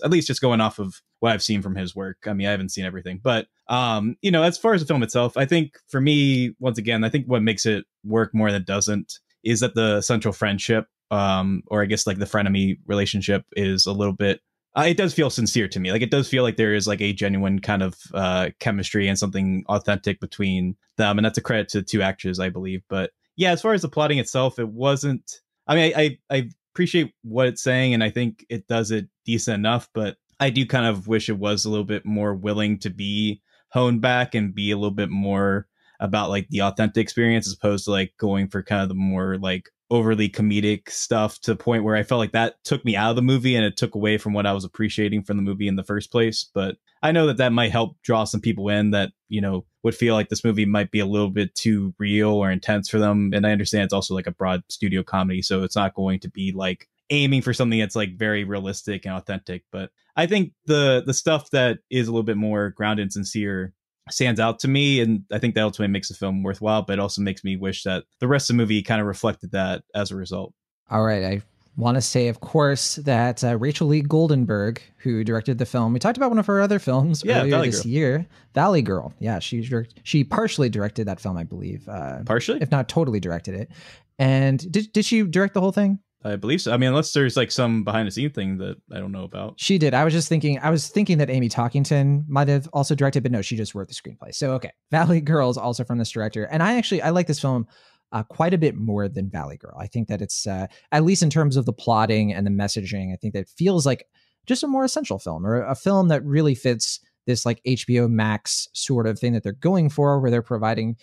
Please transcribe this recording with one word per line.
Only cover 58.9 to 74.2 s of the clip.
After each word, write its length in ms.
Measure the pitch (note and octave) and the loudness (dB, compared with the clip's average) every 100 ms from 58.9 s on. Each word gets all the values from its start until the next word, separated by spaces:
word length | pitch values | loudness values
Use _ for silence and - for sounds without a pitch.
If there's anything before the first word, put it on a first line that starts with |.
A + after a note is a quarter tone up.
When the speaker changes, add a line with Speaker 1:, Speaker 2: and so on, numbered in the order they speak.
| G2 | -8
Speaker 1:
and 100 | G2 | -8
authentic. 500 | F#2 - F#2+ - F2+ - | -10 -8 -10 -10 -14 -12
But 180 | F#2+ F#2 _ _ - | -12 -12 _ _ -2
I 100 | E3 | 0
think 260 | G#3 F3 - - | 2 0 -4 0
the, 360 | D3+ C#3 B2+ | 2 4 4
the 100 | C3 | 0
stuff 360 | C3 - D#3 - | -2 0 0 0
that 300 | C#3 B2 A2+ _ | 2 2 0 _
is 160 | B2+ A#2 | -2 0
a 40 | |
little 100 | A#2 | -2
bit 140 | A2 G#2 | -2 -2
more 340 | G#2+ G#2+ G#2 | -2 -2 -2
grounded 320 | - G#2 G#2+ | -2 -2 -2
and 100 | G2 | -4
sincere 600 | G2+ F#2+ A2 G2+ F#2+ F#2+ - _ _ - | -6 -6 -4 -4 -4 -6 -12 _ _ -12
stands 300 | - B2+ A2 | -2 0 2
out 180 | A2+ A2 | 0 0
to 80 | C3+ | 0
me, 340 | C3+ C#3+ C3+ | 2 4 4
and 220 | A2+ G#2+ - | 2 0 -2
I 80 | G#2+ | -2
think 160 | A#2+ | 0
that 80 | A2 | 0
ultimately 300 | G#2+ - G2+ | 0 0 -2
makes 160 | G2 - | -2 -6
the 60 | |
film 280 | - F#2+ F#2+ | -8 -4 -4
worthwhile, 400 | F#2+ G2 G#2+ A2 | -4 -4 0 0
but 120 | G2 | 0
it 40 | G2 | -4
also 240 | G2+ - | -4 -2
makes 220 | G2+ F#2 | -4 -4
me 120 | G2 F#2+ | -6 -4
wish 280 | F#2+ F#2+ | -6 -6
that 200 | F#2+ F2+ - _ | -4 -6 -8 _
the 80 | B2+ | 0
rest 240 | C#3+ - | 0 2
of 60 | A#2+ | 0
the 60 | |
movie 200 | A2 G#2+ | 2 0
kind 180 | G2 A2 | 0 -2
of 60 | G#2 | -2
reflected 460 | F#2+ A2 G2 F2+ | -2 -4 -4 -6
that 320 | F#2+ F#2 F#2 - | -4 -2 -4 -6
as 160 | G#2 G2+ | -6 -6
a 60 | F#2+ | -8
result. 360 | F#2 F#2+ F#2 _ _ _ _ | -8 -10 -10 _ _ _ _
Speaker 2:
All 140 | A2+ | 0
right, 180 | A2 G#2 | 0 0
I 200 | F#2 G2 - _ _ - | -2 -4 -6 _ _ -2
wanna 240 | A#2 B2+ | 0 2
say, 260 | A#2 C3 A#2+ | 0 0 0
of 140 | A#2 | -2
course, 560 | - D#3+ C#3+ C#3 - - | -2 2 2 2 -2 -4
that, 480 | C#3+ A#2 A#2+ A#2+ | 0 2 2 0
uh, 120 | B2+ A#2 | 0 0
Rachel 300 | C3 D3 D#3 | -2 0 2
Lee 160 | D3+ | 2
Goldenberg, 760 | C#3+ D#3 | 4 4